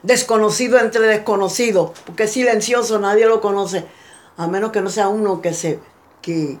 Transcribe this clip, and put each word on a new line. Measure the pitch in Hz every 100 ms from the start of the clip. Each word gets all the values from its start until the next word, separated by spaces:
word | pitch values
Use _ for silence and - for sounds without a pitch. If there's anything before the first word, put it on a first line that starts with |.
desconocido | 185 247 - 220 214 208 247 247
entre | 226 226 220
desconocidos, | 214 214 202 190 - 240 190 165 -
porque | - 170
es | 214
silencioso, | 254 247 220 226 247 220 214
nadie | 202 208 226
lo | 220
conoce, | 208 196 185 180 160 - - - - -
a | 170
menos | 190 220
que | 214
no | 190
sea | 214 196
uno | 214 208 180
que | 175
se, | 160 165 135 - _ _ _
que, | - 165 147 131